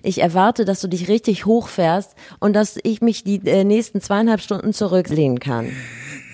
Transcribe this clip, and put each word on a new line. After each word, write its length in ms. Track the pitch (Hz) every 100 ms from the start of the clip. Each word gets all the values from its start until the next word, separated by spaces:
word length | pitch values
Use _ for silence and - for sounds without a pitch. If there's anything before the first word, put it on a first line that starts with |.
ich 180 | - 185
erwarte, 460 | 180 170 196 233 202
dass 160 | 196
du 60 | 190
dich 200 | 175 180
richtig 360 | 220 226 185 196
hochfährst 680 | 226 220 - 165 175 196 - - -
und 140 | 208 208
dass 240 | 208 -
ich 180 | - 214
mich 220 | 233 208
die, 220 | 196 196 190
äh, 180 | 180
nächsten 380 | 196 214 226 202
zweieinhalb 400 | - 202 226 214
Stunden 320 | - 202 -
zurücklehnen 680 | 208 202 185 170 151 143 123
kann. 280 | 135 120 120 131 123 117 131 147 -